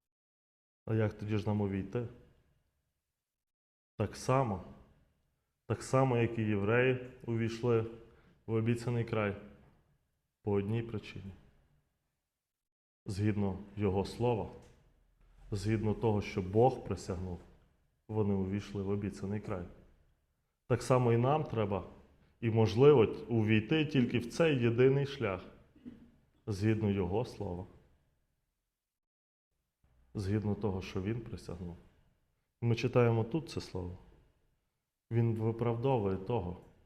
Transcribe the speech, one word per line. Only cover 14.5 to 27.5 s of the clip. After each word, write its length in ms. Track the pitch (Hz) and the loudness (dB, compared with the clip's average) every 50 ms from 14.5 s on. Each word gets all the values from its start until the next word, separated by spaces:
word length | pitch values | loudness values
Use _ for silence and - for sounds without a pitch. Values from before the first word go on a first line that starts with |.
| - - - - - _ _ _ _ _ _ _ _ _ _ _ _ - - - | -12 -16 -20 -20 -20 _ _ _ _ _ _ _ _ _ _ _ _ -20 -12 -8
згідно 440 | 110 98 92 110 113 104 104 107 101 | -6 -4 -2 0 0 0 0 0 -2
того, 260 | - - 113 107 104 | 0 2 2 2 0
що 200 | 98 - - 101 | 0 -2 -4 -6
Бог 420 | 92 90 95 110 120 131 - - - | -4 0 4 6 6 6 4 0 -4
присягнув, 560 | - 98 90 - - 95 90 92 92 87 85 - - - - _ _ _ _ _ _ _ _ _ - | -6 -8 -6 -6 -8 -8 -8 -8 -8 -10 -10 -12 -18 -20 -20 _ _ _ _ _ _ _ _ _ -6
вони 260 | 107 110 104 101 101 | -2 -2 0 0 0
увійшли 480 | 95 95 95 98 101 101 - - 104 | 0 0 -2 -4 -4 -6 -6 -8 -6
в 60 | 98 98 | -4 -2
обіцяний 520 | 101 101 104 98 95 - 101 95 104 107 | -2 -2 -4 -6 -6 -6 -6 -6 -6 -6
край. 240 | 107 - 104 90 87 87 - - - - _ _ _ _ _ _ _ _ _ _ _ _ _ _ _ | -6 -6 -8 -8 -8 -10 -14 -20 -20 -20 _ _ _ _ _ _ _ _ _ _ _ _ _ _ _
Так 160 | - 127 113 | -2 -2 0
само 300 | - - 135 127 123 120 | 2 2 4 4 4 4
і 40 | 117 | 4
нам 280 | 117 120 131 147 156 151 | 4 4 4 2 2 0
треба, 400 | - - 113 107 98 101 92 90 - - - - - _ _ _ _ _ _ | -2 -2 -2 0 0 -2 -4 -4 -8 -14 -20 -20 -20 _ _ _ _ _ _
і 100 | 120 117 | -2 0
можливо, 640 | 107 113 110 104 95 113 135 143 151 131 107 - - - - - | 4 4 4 4 6 8 8 10 10 10 8 4 2 -2 -6 -2
увійти 580 | 120 113 107 107 110 110 107 - 156 160 151 | 0 2 4 4 4 4 4 2 2 0 2
тільки 320 | 143 - 135 120 117 - 117 | 2 2 2 2 2 0 -2
в 80 | 117 | -2
цей 360 | - - - 165 160 147 127 | -2 0 2 2 4 4 4
єдиний 440 | 117 120 117 117 127 135 135 139 139 | 2 2 4 6 6 6 4 4 0
шлях, 380 | 139 - - 117 101 95 90 - - - - - _ _ - - - - - - - - _ _ _ _ _ _ | -2 -4 -4 -2 -2 -2 -4 -8 -14 -20 -20 -20 _ _ -20 -20 -20 -20 -20 -20 -20 -20 _ _ _ _ _ _
згідно 440 | - 104 92 104 110 110 107 107 101 | -8 -4 0 2 2 2 2 2 2
Його 340 | 101 101 90 85 92 110 123 | 2 2 0 0 0 -2 -2
слова, 420 | - - - 101 92 | -4 -6 -8 -8 -6